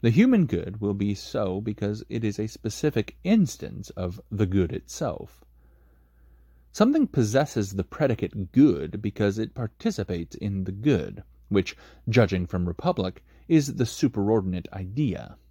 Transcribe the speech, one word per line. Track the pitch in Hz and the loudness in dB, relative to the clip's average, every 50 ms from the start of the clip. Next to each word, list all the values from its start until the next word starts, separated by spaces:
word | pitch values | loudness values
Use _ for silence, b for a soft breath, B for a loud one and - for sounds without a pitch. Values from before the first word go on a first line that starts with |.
The | - 117 | 4 4
human | 113 143 220 254 254 214 170 | 6 6 6 6 6 4 4
good | 120 - 85 85 90 98 110 | 2 0 -4 -4 -6 -8 -4
will | 110 101 101 | -2 -2 0
be | 98 101 101 101 | 0 0 -2 -2
so | 98 - - - - 107 95 90 98 | -4 -8 -6 -4 -2 -2 -2 -2 -4
because | 107 113 107 - 104 101 107 107 113 _ | -4 -6 -6 -4 -4 -4 -4 -6 -8 _
it | - 117 113 | -8 -4 -4
is | 107 101 - | -4 -2 -4
a | 107 110 | -6 -8
specific | - - - 110 - - - 151 - 117 104 - - - - | -8 -8 -8 -8 -6 -2 -2 0 0 0 -4 -4 -8 -8 0
instance | 180 214 226 185 - - - - - - - 95 - | 2 4 4 4 2 0 -10 -12 -12 -12 -12 -14 -12
of | - - 92 90 87 - - _ | -8 -6 -6 -6 -6 -8 -12 _
the | 113 98 107 | -2 0 0
good | 92 92 98 90 80 | 2 2 2 2 2
itself. | 71 - - - - - 160 123 - - - - - _ - _ _ _ _ _ _ _ _ _ _ _ _ _ _ _ _ _ _ _ _ _ _ _ _ _ | -2 -8 -10 -12 -10 -6 -6 -6 -6 -8 -12 -16 -18 _ -20 _ _ _ _ _ _ _ _ _ _ _ _ _ _ _ _ _ _ _ _ _ _ _ _ _
Something | _ - 208 247 294 320 285 - | _ 2 2 4 4 2 2 2
possesses | - - 117 104 107 131 151 - - 123 104 98 | 2 0 0 2 4 2 2 2 0 -4 -4 -2
the | 101 98 92 | -2 -6 -6
predicate | _ - - 156 135 117 - - 90 - 104 95 90 | _ -4 -2 0 0 0 0 -2 -6 -4 -6 -8 0
good | - 123 143 147 92 71 71 78 82 98 | 4 6 6 6 6 2 -2 -8 -8 -6
because | 107 104 - - 107 101 98 110 | -6 -6 -2 0 0 0 0 -2
it | 110 - _ | -6 -6 _
participates | - 120 107 _ _ - 233 202 - 98 - 92 85 82 - - | -8 -8 -8 _ _ -4 -4 -2 -2 -4 -4 -4 -6 -6 -8 -10
in | - - 104 101 98 92 | -8 -6 -4 -4 -4 -4
the | 95 | -6
good, | 95 101 110 147 135 90 67 50 50 - - - - _ _ _ | -6 -2 2 2 2 2 0 -4 -10 -14 -18 -20 -20 _ _ _
which, | 107 98 92 - - b b b b b b - | 0 0 0 0 -6 b b b b b b 2
judging | 110 123 113 90 101 90 90 | 4 4 4 6 4 -2 -2
from | 85 - 92 90 87 | -2 -2 -2 -2 -2
Republic, | 85 - - 175 180 - 95 92 - - b b b b b b | -4 -2 -2 -2 -2 0 -2 -4 -6 -10 b b b b b b
is | 170 156 143 135 127 | 2 4 4 2 -2
the | - 123 | -2 -2
superordinate | 113 - - - 131 - 107 98 101 110 113 95 92 92 90 87 - | -2 0 0 0 0 2 0 2 2 2 2 2 0 -4 -4 -6 -10
idea. | - 98 92 90 104 131 151 123 87 69 58 - - - _ _ | -10 -10 -10 -8 -4 -2 -2 -2 -2 -4 -8 -14 -18 -20 _ _